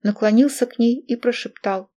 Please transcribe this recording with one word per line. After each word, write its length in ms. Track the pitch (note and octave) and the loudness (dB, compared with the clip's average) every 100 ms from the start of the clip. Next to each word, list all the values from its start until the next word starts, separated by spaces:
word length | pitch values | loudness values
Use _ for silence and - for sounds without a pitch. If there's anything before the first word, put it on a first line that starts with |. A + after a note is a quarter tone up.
наклонился 600 | G#3 G#3 G#3+ A3 C#4 - B3 | -4 0 2 4 2 0 -6
к 140 | - | 0
ней 180 | A#3 B3 | 0 0
и 200 | - A#3 | -4 -4
прошептал 720 | A#3+ B3 - - G3+ F#3+ F#3+ | -2 -4 -10 -8 -6 -6 -8